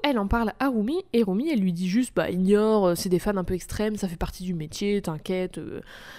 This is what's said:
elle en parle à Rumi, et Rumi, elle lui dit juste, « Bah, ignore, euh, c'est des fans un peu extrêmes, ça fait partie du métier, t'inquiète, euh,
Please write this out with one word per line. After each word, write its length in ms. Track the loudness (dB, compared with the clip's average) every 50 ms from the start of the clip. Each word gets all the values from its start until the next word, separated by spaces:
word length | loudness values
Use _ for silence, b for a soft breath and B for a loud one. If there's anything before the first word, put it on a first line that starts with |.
| 4
elle 160 | 2 2 2
en 100 | 2 2
parle 240 | 2 2 2 0 -2 0
à 80 | 0 0
Rumi, 300 | 0 0 0 0 -2 -2 -2 0 2
et 80 | 2 2
Rumi, 260 | 2 2 0 0 0
elle 100 | 0 2
lui 120 | 2 2 0
dit 160 | 0 0 0
juste, « 240 | 0 0 0 0 0
Bah, 140 | -2 0 0
ignore, 580 | 0 2 4 4 6 6 6 4 4 4 4 4
euh, 60 | 2
c'est 120 | 2 0 0
des 100 | 0 2
fans 200 | 2 0 -2 -2
un 60 | -2
peu 100 | -2 -4
extrêmes, 420 | -6 -6 -6 -4 -2 -2 -2 -2
ça 120 | -2 -4 -4
fait 80 | -4 -4
partie 260 | -6 -6 -6 -8 -6
du 80 | -6 -4
métier, 480 | -4 -6 -6 -6 -4 -2 0 0 0
t'inquiète, 560 | 0 -2 -6 -6 -4 -4 -2 -2 -2 -4 -6
euh, 240 | -10 -12 -10 -10 -12 -12 B B B B B B